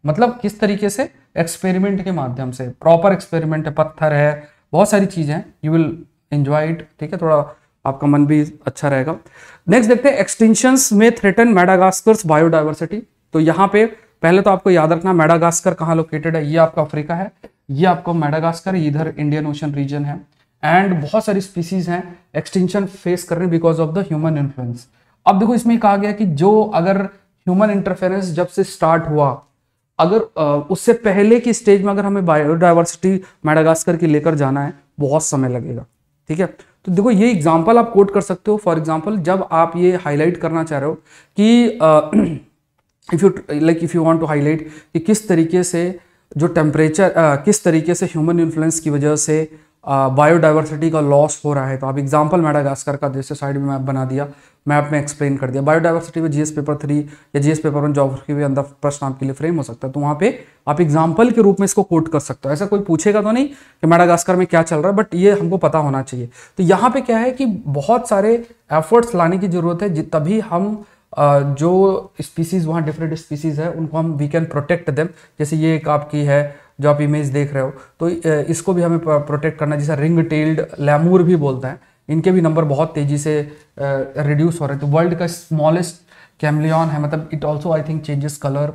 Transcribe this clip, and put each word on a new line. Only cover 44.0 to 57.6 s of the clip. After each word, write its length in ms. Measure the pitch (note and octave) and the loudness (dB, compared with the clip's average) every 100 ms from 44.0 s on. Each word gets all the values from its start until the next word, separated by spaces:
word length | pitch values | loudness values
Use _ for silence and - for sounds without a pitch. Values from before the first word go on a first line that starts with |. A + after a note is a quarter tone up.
| D#3+ E3 | 2 0
to 80 | |
highlight 360 | D#3 D3 D3 D#3 D#3 - _ | 0 0 0 -2 -6 -18 _
कि 60 | E3+ | -4
किस 280 | E3 G#3 - | 0 -2 2
तरीके 360 | E3 D#3+ F3+ | 0 2 0
से 360 | F3 E3+ F3+ F#3 _ _ _ D3 | -2 -4 -4 -8 _ _ _ -4
जो 100 | E3 | -2
टेम्परेचर, 640 | E3+ D#3 D3 D#3 D#3 F#3 | 0 0 2 0 2 2
अ, 240 | D#3 D#3 C#3 | 4 2 2
किस 280 | F3 G3+ | 0 0
तरीके 320 | F3+ D#3+ D#3 F3 | 2 0 0 -2
से 100 | F3 | -4
ह्यूमन 340 | E3 D#3+ E3+ | -2 0 0
इन्फ्लुएंस 400 | D#3+ D#3 D#3+ D#3+ | 0 0 -2 -2
की 100 | D#3 | -4
वजह 260 | C#3+ D3 D3+ | -2 0 0
से, 360 | D#3 D#3 D#3 - _ _ - | 0 -2 -2 -12 _ _ -4
अ, 220 | C#3 C3+ | 0 2
बायोडायवर्सिटी 800 | C3 D3 E3+ D#3+ D#3 D3+ D3+ D#3+ | 4 4 4 4 2 -2 -4 -2
का 120 | D#3 | 0
लॉस 400 | D3 C#3+ D3+ - D3 | 2 4 2 -2 -4
हो 80 | |
रहा 140 | C#3+ C3 | -4 -4
है, 100 | C3+ | -6
तो 100 | C3+ | -6
आप 100 | C3+ | -4
एग्जांपल 440 | C#3 D3+ D3+ F3+ | 0 0 2 2
मेडागास्कर 540 | D#3 D3 C#3 C3+ - C#3+ | 2 0 -2 -4 -6 -6
का 140 | C#3+ | -4
जैसे 260 | C3+ C3 C#3+ | -6 -8 -8
साइड 220 | C#3 C#3 | -6 -4
में 80 | C#3 | -4
मैप 160 | C3+ | -4
बना 240 | C3 C3 C3 | -4 -4 -4
दिया, 220 | C3 C#3+ - _ _ C#3+ | -6 -8 -12 _ _ -2
मैप 220 | D3 D3 | 0 0
में 80 | D3+ | -4
एक्सप्लेन 380 | C#3+ - C#3+ C3+ | -4 -4 -4 -2
कर 120 | C3 | -4
दिया। 120 | C3+ | -2
बायोडायवर्सिटी 600 | C#3+ D#3+ E3 E3 E3 E3 | 0 2 2 -2 -4 -6
में 100 | D#3+ | -2
जीएस 200 | C#3+ D3+ | -2 -4
पेपर 240 | D3+ D3 D3 | -4 -6 -6
थ्री 240 | C#3+ D3 | -2 -4
या 400 | D3 - _ C#3+ | -4 -14 _ 0
जीएस 200 | C#3+ | 0
पेपर 200 | D#3 | 0